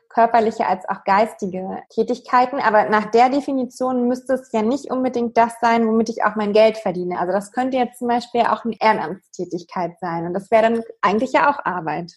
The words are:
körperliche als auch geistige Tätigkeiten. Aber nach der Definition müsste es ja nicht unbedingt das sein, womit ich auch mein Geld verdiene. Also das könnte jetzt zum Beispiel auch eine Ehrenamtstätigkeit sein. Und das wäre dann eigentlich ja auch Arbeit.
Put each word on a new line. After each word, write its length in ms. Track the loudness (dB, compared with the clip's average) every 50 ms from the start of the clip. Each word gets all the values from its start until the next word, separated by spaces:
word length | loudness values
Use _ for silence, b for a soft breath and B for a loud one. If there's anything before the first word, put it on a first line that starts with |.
| B B
körperliche 580 | 2 2 4 4 4 2 2 2 0 -2 -2
als 160 | -2 -2 -4 -4 -6
auch 160 | -8 -4 0
geistige 760 | 2 2 2 2 0 -2 -6 -8 -8 -6 -6 -8 -8 -10 -12 -14 -6
Tätigkeiten. 720 | -4 -2 -2 -2 -4 -6 -4 0 2 2 2 2 0 -2
Aber 300 | 0 2 4 4 4 4
nach 160 | 2 0 0
der 240 | 2 4 4 4 4
Definition 800 | 4 0 -2 -2 -2 -4 -4 -6 -6 -6 -4 -2 -2 0 0 0
müsste 240 | -2 -2 -2 -4 -4
es 180 | -4 -4 -4
ja 100 | -2 0
nicht 300 | 0 0 0 -2 -4 -6
unbedingt 460 | -4 -2 -2 -2 -2 -2 -4 0 2
das 160 | 2 2 2 0 0
sein, 260 | 0 2 2 2 2
womit 220 | 2 2 0 0 -2
ich 160 | -2 -2 -2
auch 100 | -2 -2
mein 160 | -2 -2 2
Geld 260 | 4 6 6 4 4
verdiene. 400 | 0 -4 -4 -4 -4 -6 -6 -4
Also 140 | -4 -2 -2
das 220 | -2 -2 -4 -6 -6
könnte 240 | -6 -4 -2 -2
jetzt 220 | -2 -2 -2 -4 -6
zum 100 | -4 -2
Beispiel 320 | -2 -2 -2 -2 0 0
auch 240 | 0 2 0 -2 -4
eine 100 | -6 -4
Ehrenamtstätigkeit 1160 | 0 2 2 2 2 -2 -6 -8 -10 _ _ -12 -10 -8 -8 -8 -10 -10 -8 -8 -6 -6 -6 -8 _
sein. 240 | -8 -6 -6 -4 -4
Und 80 | -4 -6
das 180 | -6 -2 0
wäre 120 | 2 4 4
dann 200 | 2 0 -2 -6 -8 -8 _
eigentlich 300 | -2 0 0 0 0 0
ja 180 | 2 2 2 2
auch 140 | 2 0 -4
Arbeit. 520 | -6 -6 -6 -6 -6 -6 -6 -8 -10 -16